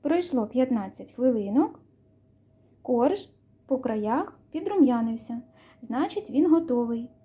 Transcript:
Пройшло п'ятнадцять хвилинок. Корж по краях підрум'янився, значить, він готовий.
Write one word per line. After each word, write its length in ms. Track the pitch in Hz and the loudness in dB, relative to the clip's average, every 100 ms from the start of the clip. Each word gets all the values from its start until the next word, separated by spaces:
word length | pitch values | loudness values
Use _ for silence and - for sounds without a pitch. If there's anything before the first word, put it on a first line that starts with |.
Пройшло 460 | 285 339 349 262 214 | 0 0 0 -2 -2
п'ятнадцять 640 | 247 262 233 190 - - | 0 0 0 -4 -12 -18
хвилинок. 680 | - 254 233 196 226 415 - _ _ _ _ _ _ _ _ _ _ | 0 0 2 0 2 0 -2 _ _ _ _ _ _ _ _ _ _
Корж 480 | - 240 254 392 - _ _ _ _ | -2 2 4 2 -6 _ _ _ _
по 120 | 262 | -4
краях 640 | 247 214 208 247 403 - _ | -2 -2 0 -2 -2 -10 _
підрум'янився, 920 | 311 381 392 269 240 226 226 - 233 - _ - _ | -8 -4 4 4 4 -2 -6 -8 -12 -12 _ -20 _
значить, 480 | - 233 339 - - | -8 -4 -2 -4 -4
він 200 | 233 339 | 0 4
готовий. 600 | 330 330 240 233 233 240 - | 2 2 -2 -2 -4 -8 -16